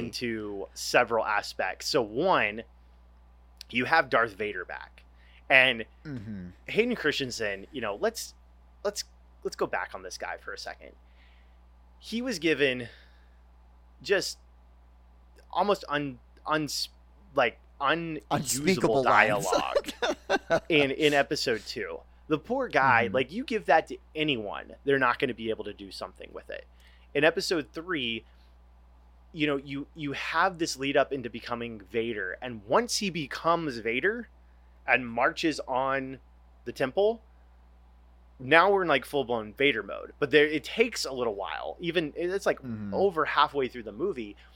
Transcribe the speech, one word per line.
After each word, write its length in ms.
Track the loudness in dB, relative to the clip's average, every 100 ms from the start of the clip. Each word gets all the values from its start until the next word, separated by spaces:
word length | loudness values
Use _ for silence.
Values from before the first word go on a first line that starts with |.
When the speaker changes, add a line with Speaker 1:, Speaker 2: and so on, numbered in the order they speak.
| -4
Speaker 1:
into 600 | -6 -6 -6 -6 -8 -10
several 500 | -10 0 2 4 2
aspects. 640 | 0 -2 -4 -4 -6 -6 -2
So 140 | -2
one, 600 | 0 0 2 2 2 -2 -12 -18 _ _ _ -20 -20 _ _ -20 -6
you 160 | -2 4
have 240 | 4 6
Darth 240 | 4 2
Vader 300 | -2 -6 -6 -10
back. 360 | -12 -14 -20 -20 -20 -20 -10 4
And 360 | 6 8 4 -6 _
Speaker 2:
Mm-hmm. 440 | -12 -10 -10 -10 -10 -14 -4
Speaker 1:
Hayden 280 | 0 0
Christensen, 720 | 0 -2 -2 -4 -4 -6 -6 -10
you 80 | -8
know, 160 | -6 -2
let's, 340 | -4 -4 -12 -16 _ _ _ _
let's, 200 | -8 -6 -10 _ _ _
let's 140 | -10 -4
go 100 | -4
back 260 | -4 -6
on 80 | -10
this 140 | -12 -10
guy 180 | -10 -10
for 160 | -12
a 60 | -12
second. 320 | -12 -14 -18 -20 _ -20 -20 -20 _ _ -20 -20 _ _
He 240 | -8 -6
was 160 | -4 -2
given 500 | 0 4 2 2 -6 -14 -20 -20 -20 _ _ _ _ _ _ -10
just 360 | 0 0 0 -8 -18 -20 -20 -20 -20 -20 -20 -20 -20 -20 -6
almost 340 | 0 2 2 0
un-, 300 | -4 -4 -10 -18 -12 -2
uns-, 420 | -2 -2 -6 -8 -10 -20 -20 -6
like, 240 | 0 0 0 -14 -4
unusable 440 | 0 0 -2 -8 -2 -2
Speaker 2:
Unspeakable 680 | 0 -2 2 2 4 4
lines. 420 | 6 6 6 4
Speaker 1:
dialogue 1160 | 2 0 0 -2 -4 -4 -4 -4 -2 -2 0 -2
Speaker 2:
<laughs> 40 | 2
Speaker 1:
in, 240 | 2 2
in 220 | 2 4
episode 480 | 4 2 0 -2 -2 -4
two. 320 | -10 -8 -10 -14 -14 -4
The 100 | -4
poor 300 | -2 -4 0
guy, 380 | 4 6 6 6
Speaker 2:
Mm-hmm. 80 |
Speaker 1:
like, 180 | 2 0
you 100 | -4
give 220 | -4 -2 4
that 220 | 4 4
to 80 | -6 -10
anyone, 580 | -4 -2 -2 -4 -8 -12 -6
they're 140 | 2 4
not 180 | 4 2
gonna 160 | -2
be 160 | -2 -4
able 140 | -4
to 80 | -6
do 180 | -12 -14
something 400 | -12 -12 -12 -16
with 160 | -16 -12
it. 140 | -14 -14 -20 -20 -20 -6
In 100 | 2
episode 420 | 2 2 0 -2 -2
three, 520 | -8 -8 -6 -4 -6 -10 -20 -20 -20 -20 -20 -20 -20 -20 -20 -14
you 140 | -4 -2
know, 100 | -2
you, 300 | -4 -10 -10 -10
you 160 | -8
have 460 | -6 -4 0 0 0
this 180 | -6 -4
lead 180 | 0 2
up 160 | 2
into 160 | 0 -6
becoming 520 | -10 -8 -6 -6 -10 -6
Vader, 480 | -4 -2 -4 -6 -8
and 200 | -10 -10 0
once 300 | 0 0 -2
he 120 | -2
becomes 680 | -4 -6 -4 0 0 0 -4
Vader 500 | -2 0 0 -2 -8 -18 -20 -20 -20 -10 0
and 200 | 0 0
marches 500 | 0 0 2 -2 -2 -2
on 520 | -2 0 -2 -4 -10 -18 -20 -20 -18
the 80 | -10
temple, 480 | -4 -2 2 2 2 -8 -20 -20 -20 -20 -20 -20 -20 -20 -20 -20 -10
now 320 | 4 6 8
we're 120 | 6
in, 60 | 4
like, 160 | 2
full 200 | 2 -2
blown 300 | 0 -2 -4 0
Vader 260 | 2 2
mode. 300 | -4 -8 -10 -6
But 120 | 4
there, 160 | 6 6
it 180 | 2
takes 400 | -2 0 0 -2
a 80 | -6
little 220 | -2 -2
while, 420 | -2 -6 -6 -8 -8
even 320 | -4 -2 -2
it's, 320 | -4 -4 -2 -2
like, 140 | -2
Speaker 2:
Mm-hmm. 320 | -4 -8 -4
Speaker 1:
over 300 | 0 2 2
halfway 440 | 0 2 2 2 -4
through 140 | -4
the 80 | -12
movie 440 | -6 -4 -4 -8 -12 -20